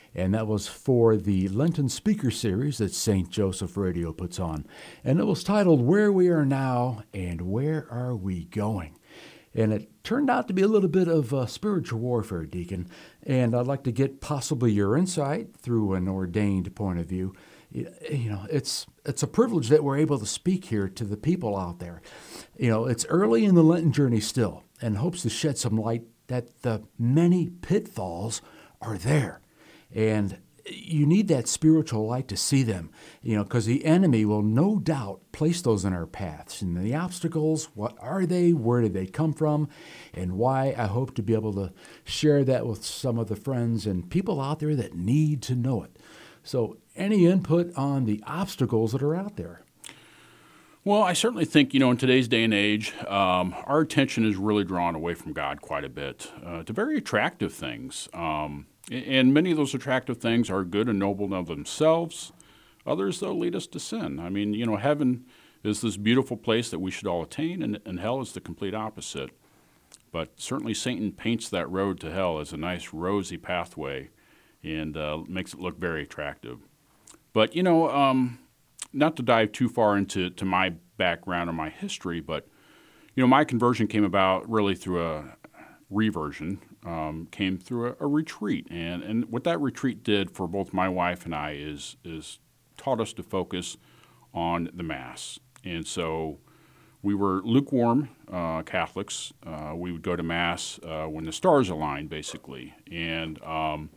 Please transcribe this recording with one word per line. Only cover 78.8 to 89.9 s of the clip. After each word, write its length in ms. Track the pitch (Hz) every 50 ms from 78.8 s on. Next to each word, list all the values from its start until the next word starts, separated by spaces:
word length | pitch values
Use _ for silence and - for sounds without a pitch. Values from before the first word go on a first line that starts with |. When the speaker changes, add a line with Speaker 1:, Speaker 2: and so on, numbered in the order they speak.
| - -
Speaker 2:
not 240 | - 135 147 160 156
to 60 | - 123
dive 280 | 120 120 113 110 104
too 180 | - - 127 113
far 260 | - 120 113 104 101
into, 360 | 101 98 95 - 95 90 90
to 140 | 90 - 98
my 280 | 95 92 92 95 92 82 80 - _ _
background 500 | - 95 90 85 85 - 95 90 87 85
or 60 | 85 82
my 160 | 80 78 78
history, 500 | - - 202 202 - - - 92 85 85
but, 280 | 73 73 80 73 - _ _ _ _ _ - - _ _ _ _ - _ _
you 60 | 131
know, 60 | 127
my 160 | 123 131 143 151
conversion 420 | - 123 113 123 120 123 113 110
came 180 | - - 107 104
about 460 | 95 90 98 95 95 92 92 - -
really 240 | 110 110 101 98 95
through 280 | - - 92 90 87
a 360 | 85 82 78 76 73 65 - - - - _ - - - - _ _ -
reversion, 680 | 92 107 110 110 101 85 76 73 71 - 78 85 101 - - - - - -
um, 440 | 90 82 80 78 78 80 80 85 -
came 280 | - - 101 95 95 92
through 300 | - - 123 120 117 123
a, 60 | 123 -
a 80 | 151
retreat. 600 | 143 143 151 160 - - - 214 202 123 78 - -
And, 320 | - 85 82 85 87 90 -
and 220 | 98 110 117 120
what 180 | - 113 120 -
that 180 | 170 170 165
retreat 420 | 143 127 120 - - 131